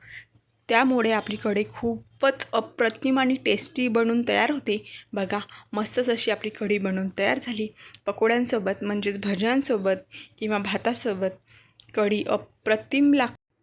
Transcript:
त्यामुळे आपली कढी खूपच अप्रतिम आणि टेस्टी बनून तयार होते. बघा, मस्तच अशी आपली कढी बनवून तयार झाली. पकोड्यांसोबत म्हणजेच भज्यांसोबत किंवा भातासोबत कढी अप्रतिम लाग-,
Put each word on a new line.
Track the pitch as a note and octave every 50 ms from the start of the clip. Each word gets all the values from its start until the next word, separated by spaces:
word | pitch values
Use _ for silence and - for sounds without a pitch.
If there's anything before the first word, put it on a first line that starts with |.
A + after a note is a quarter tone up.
| - - - - - _ _ _ _ _ _ _ _ -
त्यामुळे | A3+ A3+ C4+ C4 B3+ B3 A3 A3+
आपली | A3 G#3+ - - G#3
कढी | G#3+ - G#3+ G3+ G3+ G#3+ G#3+
खूपच | - - - A#3 A3+ A3 - _ _ - - C4+ C4+ C4+ - - -
अप्रतिम | A3+ A3+ - - - A#3+ A3 A3 - - C4 C4 C4+
आणि | C4 B3+ C4 C4 -
टेस्टी | A#3 G3+ G3+ - - - C4 B3+
बनून | B3 A3 A#3 A3+ A3+ A#3 A#3+ A#3
तयार | A3+ G3+ G3+ A3 C4
होते. | D4+ C#4 - A3+ G3+ A3 - - - - - - -
बघा, | G3+ G3 F#3 G3+ G#3 - - - - - - -
मस्तच | G#3 G#3+ G#3+ - D4 B3+ B3
अशी | A#3 A3+ - A3+
आपली | G#3 G#3 - G#3+
कढी | G#3+ - G#3+ G3 G#3
बनवून | G3+ G3 F#3+ F#3+ F#3+ F#3+ F#3+ - -
तयार | G3 A3 - C4
झाली. | - B3 A#3 G#3 G#3+ G#3+ - - - - - - -
पकोड्यांसोबत | G3+ G3+ - A3 A3 A#3 A#3+ B3 A#3 B3+ A3 F#3 F#3+ G3+ - G3+
म्हणजेच | G#3 G#3 G#3 G3 G3+ G3+ G3+
भज्यांसोबत | G3+ G3+ G3+ F3+ G#3 A3+ B3+ C4+ C#4 - B3 G3+ F#3+ F#3+ F#3+ F#3+ - _ - - - - _ -
किंवा | A3 G#3+ G#3+
भातासोबत | G3+ G3 G3 G3+ - - A#3 B3 A#3+ - A#3+ G3 F#3 F#3+ F#3+ F#3 - _ _ - - _ _ _ _ - _ -
कढी | A3 G#3 G3+ G#3+ G#3 -
अप्रतिम | - - G3+ - - _ _ - G#3 A3 G#3+ G#3+ - - C4+ C#4+ C#4+ C#4+
लाग-, | C#4 B3 A#3 - - _ _ _ _